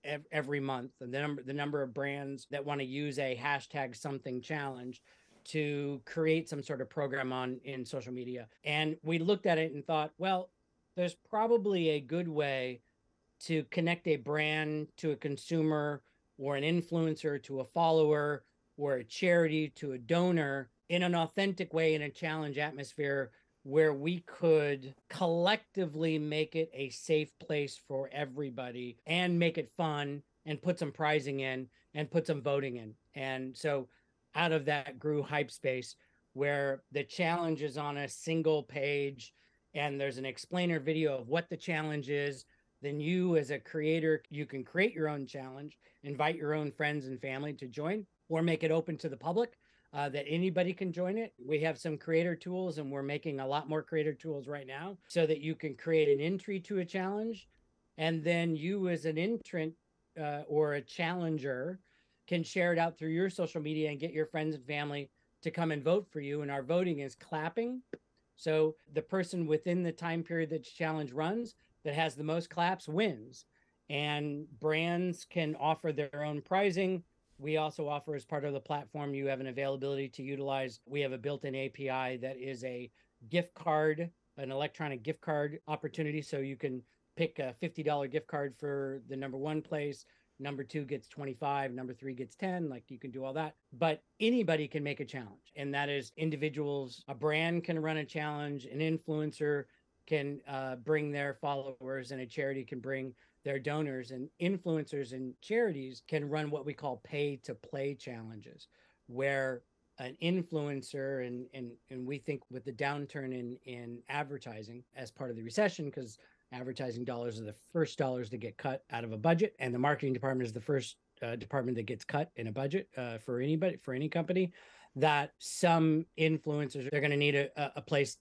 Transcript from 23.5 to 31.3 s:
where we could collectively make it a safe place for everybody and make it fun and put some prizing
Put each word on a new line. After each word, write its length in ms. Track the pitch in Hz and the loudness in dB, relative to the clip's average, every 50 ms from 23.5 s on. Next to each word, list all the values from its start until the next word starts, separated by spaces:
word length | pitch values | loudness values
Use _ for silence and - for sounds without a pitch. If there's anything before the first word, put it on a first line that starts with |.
| _ _ _ | _ _ _
where 300 | 135 135 156 156 156 147 | 2 6 8 8 8 6
we 260 | 139 143 165 180 175 | 4 0 0 0 0
could 720 | - - - - 175 165 160 156 147 147 143 139 131 131 135 _ _ _ | -4 -10 -6 2 6 8 8 8 6 4 0 -2 -4 -12 -16 _ _ _
collectively 1080 | - - 190 170 165 170 170 190 214 220 - _ _ 196 185 160 143 156 160 165 156 151 | -2 0 2 2 4 4 6 4 4 4 0 _ _ -2 -2 0 0 0 2 2 2 2
make 380 | 151 151 151 156 156 156 - | 0 0 2 0 0 0 2
it 140 | 165 160 160 - | 0 0 0 -2
a 160 | 131 139 131 | -6 -6 -6
safe 420 | 117 - - - 160 156 151 147 _ _ | -6 -10 0 4 4 4 4 0 _ _
place 400 | - - 156 147 143 139 - - - _ | -6 -2 0 0 0 -2 -4 -12 -12 _
for 220 | 139 135 135 135 | -4 -4 -4 -4
everybody 840 | - 143 147 135 127 139 147 135 123 120 127 123 120 123 123 123 117 _ _ | -4 -4 -4 -4 -4 -4 -4 -4 -4 -6 -8 -6 -6 -8 -8 -8 -10 _ _
and 320 | - 165 175 180 180 175 170 | 0 2 4 4 4 4 6
make 200 | 170 170 165 165 | 4 4 4 2
it 140 | 147 - _ - | -4 -4 _ -2
fun 440 | 170 156 151 147 143 139 143 147 143 _ _ _ _ | 0 0 2 0 0 -2 -4 -6 -10 _ _ _ _
and 160 | 156 151 - | -6 -6 -2
put 180 | - 175 180 175 | 0 0 0 0
some 120 | 170 147 | 0 -4
prizing 500 | 135 - 160 151 151 151 131 143 | -2 0 2 4 4 4 2 2